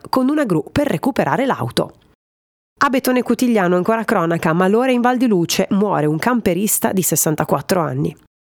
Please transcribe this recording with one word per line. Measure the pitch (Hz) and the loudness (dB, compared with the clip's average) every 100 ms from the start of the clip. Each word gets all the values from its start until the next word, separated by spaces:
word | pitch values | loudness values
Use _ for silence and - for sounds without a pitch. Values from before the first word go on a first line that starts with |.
| - | -4
con | - 254 | -2 0
una | 302 | 0
gru | 277 160 - | 0 -2 -2
per | - 285 | -2 -2
recuperare | 185 - - 165 156 | -2 -2 -2 0 0
l'auto. | 262 - 120 - - - _ _ _ _ _ _ _ - | 0 -2 -4 -4 -4 -6 _ _ _ _ _ _ _ -2
A | 277 | 0
Betone | 254 254 254 | 0 0 0
Cutigliano | 240 240 247 220 175 180 | 0 0 2 2 2 2
ancora | 180 226 | 0 -2
cronaca, | 220 208 165 170 165 | -2 -2 0 0 0
malore | 160 185 214 262 | 2 2 2 2
in | 247 | 2
Val | 240 254 | 2 2
di | 254 | 2
Luce, | 190 165 - 190 | 2 0 -2 0
muore | 196 202 156 151 | 0 0 0 0
un | 151 | 0
camperista | 233 247 196 175 208 - 226 | 0 0 0 0 -2 -2 -2
di | 185 | 0
sessantaquattro | 180 160 - 156 156 160 - 185 | 0 0 0 0 0 -2 0 -2
anni. | 151 131 165 - _ _ | -2 -2 -4 -6 _ _